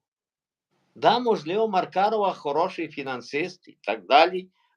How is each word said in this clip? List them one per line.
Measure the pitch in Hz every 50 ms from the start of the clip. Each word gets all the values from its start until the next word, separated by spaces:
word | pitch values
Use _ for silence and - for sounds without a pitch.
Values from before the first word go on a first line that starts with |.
| _ _ _ _ _ _ _ _ _ _ _ _ _ _ _ _ _ _ _
Да, | 110 127 170 214 247
можливо, | 247 233 208 170 143 156 180 214 226 220
Маркарова | 196 185 165 156 - 180 196 214 226 214 202 185 160
хороший | - - 147 139 156 175 190 185 - 165 151
фінансист | - 147 135 131 127 120 117 - - 143 165 185 185 - _ -
і | - _
так | - 101 107 110 92
далі, | 92 117 - 165 180 185 185 185 - _ _ _ _ _